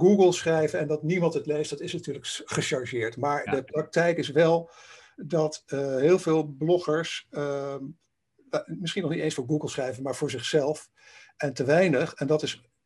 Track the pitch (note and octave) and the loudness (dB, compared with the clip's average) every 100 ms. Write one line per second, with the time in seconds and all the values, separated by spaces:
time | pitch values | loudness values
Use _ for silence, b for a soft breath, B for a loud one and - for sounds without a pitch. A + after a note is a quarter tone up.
0 | F3 G3+ F3+ F3+ E3 D#3+ D#3 F3 D3 D3+ | 6 8 6 4 2 2 2 0 -2 -2
1 | D3+ F3+ E3 D3+ D3 D3+ D3+ C#3+ - D#3+ | 0 2 2 0 -2 -4 -4 -8 -8 -8
2 | D3 C#3 - - - - - C#3 A#2+ A#2+ | -8 -10 -8 -10 -6 -4 -2 -4 -4 -4
3 | A2+ A#2 C#3 D3 - C3+ C3 D3+ D#3 E3 | -4 -4 -2 -2 -2 -4 -4 -6 -2 0
4 | E3+ E3 C#3+ C#3 E3 E3+ E3 B B B | 2 0 0 4 4 4 -2 B B B
5 | B B D#3 D#3+ D#3 - - C3+ C#3 C3 | B B -4 -2 -2 -4 -8 -6 -2 2
6 | D3 F#3 E3 D#3+ D3+ C#3 D#3 F3+ F3 D#3 | 4 4 4 0 0 -2 2 2 2 -2
7 | E3 - - - C#3+ C#3 C#3 C#3 C#3 - | -2 -8 -10 -6 -4 -4 -6 -8 -12 -16
8 | _ _ _ _ _ D3+ - D#3+ E3 G3+ | _ _ _ _ _ -6 -4 -8 -6 -2
9 | E3 E3 D3+ D3 B2 D3+ C#3 - B2+ A2+ | -2 -2 -2 -2 -2 -2 -2 -4 -6 -4
10 | C3+ B2 D3 B2 - D#3 C#3 D3+ - B | -6 -4 -4 -4 0 0 2 -2 -8 B
11 | B B B B C#3+ A#2+ C3 D#3+ F#3 C3 | B B B B -4 -2 4 4 6 2
12 | D#3+ - C#3 D3+ C#3 - _ _ | 0 -2 0 0 0 -8 _ _